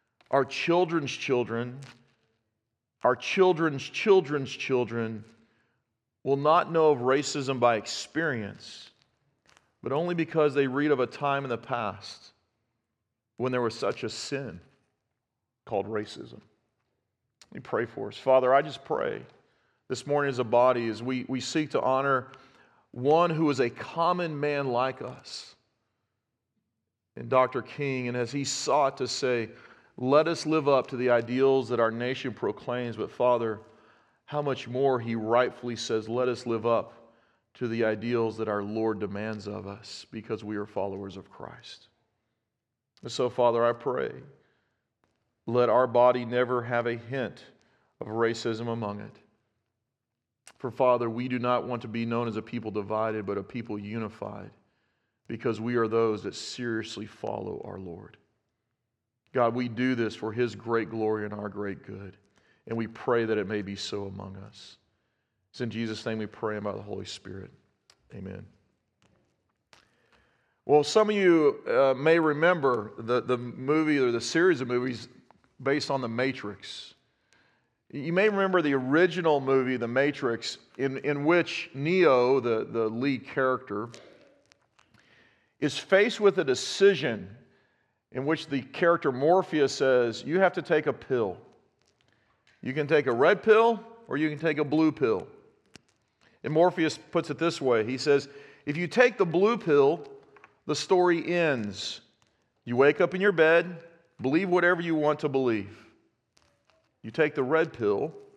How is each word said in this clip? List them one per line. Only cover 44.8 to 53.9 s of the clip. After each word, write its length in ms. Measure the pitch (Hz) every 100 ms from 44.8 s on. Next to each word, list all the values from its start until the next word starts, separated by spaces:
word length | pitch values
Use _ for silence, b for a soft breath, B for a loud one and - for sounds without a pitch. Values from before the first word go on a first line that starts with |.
| _ _ _ _ _ _ -
let 220 | 120 120
our 180 | 113 127
body 380 | 120 123 123
never 380 | 120 123 123 123
have 240 | 117 120 117
a 100 | 117
hint 480 | 113 135 113 - - _ _ _ _ -
of 80 | 101
racism 600 | 113 113 117 120 113 117
among 320 | 117 107 104
it. 160 | 104 - _ _ _ _ _ _ _ _ _ _ _ _ - _
For, 140 | 131
Father, 380 | - 127 123 117
we 200 | 113 127
do 100 | 123
not 260 | 123 123
want 180 | - 120
to 60 | 117
be 180 | 113 117
known 200 | 117 120
as 100 | 107
a 60 |
people 280 | 107 120 107
divided, 560 | 104 98 107 110 110 98
but 120 | 98
a 40 |
people 360 | 95 123 117 104
unified, 720 | 101